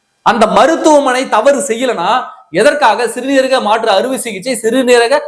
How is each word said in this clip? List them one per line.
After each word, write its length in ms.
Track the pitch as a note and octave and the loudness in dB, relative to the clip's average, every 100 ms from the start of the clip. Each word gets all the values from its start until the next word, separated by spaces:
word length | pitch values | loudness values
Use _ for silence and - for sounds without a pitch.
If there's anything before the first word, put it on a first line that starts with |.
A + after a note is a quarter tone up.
| _ _ | _ _
அந்த 260 | F3 A3 G#3 | -2 0 2
மருத்துவமனை 800 | F#3 C4+ E4 - D4 C4+ B3 C4+ | 4 2 2 4 4 2 -2 -2
தவறு 300 | A3 C4+ C#4 | 0 2 0
செய்யலனா 500 | G#3+ A3+ B3+ G3+ F3 B3 - - _ | -2 -4 -4 -2 -2 -2 -4 -14 _
எதற்காக 540 | D#3+ C4+ D4 B3+ G#3 A#3 | 0 0 2 0 0 -2
சிறுநீரக 560 | B3 C4 C#4 B3+ C4 | -6 -2 0 0 0
மாற்று 280 | G#3+ A3 A3 | 0 -2 0
அறுவை 280 | G3 B3 C4 | 0 -2 -4
சிகிச்சை, 420 | A#3+ F#3+ B3+ A3+ | -6 -8 -6 -4
சிறுநீரக 580 | A3+ B3+ B3 A#3+ A#3 D4 | -2 0 2 2 2 0